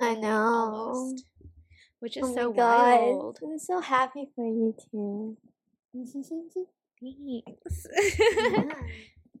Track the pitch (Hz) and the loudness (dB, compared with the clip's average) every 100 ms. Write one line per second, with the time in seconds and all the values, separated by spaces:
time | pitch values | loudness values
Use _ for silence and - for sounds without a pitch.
0 | 240 226 214 220 220 233 226 214 220 254 | -2 0 0 2 2 2 0 -4 -6 -6
1 | 262 262 - _ - - _ - _ _ | -6 -8 -12 _ -20 -20 _ -20 _ _
2 | 233 - 262 240 240 220 240 233 240 247 | -12 -6 -4 -2 0 4 6 8 8 8
3 | 240 247 226 233 302 311 - 359 311 262 | 6 2 -4 -10 -10 -8 -4 -4 0 0
4 | 262 285 277 - 233 226 226 220 - 214 | 0 -4 -10 -6 -4 0 0 -2 -8 -8
5 | 208 202 220 220 _ _ _ _ _ 247 | -6 -6 -8 -12 _ _ _ _ _ -14
6 | 247 277 269 330 330 370 370 _ _ _ | -12 -12 -10 -10 -10 -10 -10 _ _ _
7 | 254 269 285 240 - 233 - - - - | -16 -14 -10 -10 -12 -16 -10 -10 -4 0
8 | 403 - 440 440 440 392 294 - - - | 0 4 4 4 2 2 -2 -6 -12 -14
9 | - _ _ - | -20 _ _ -20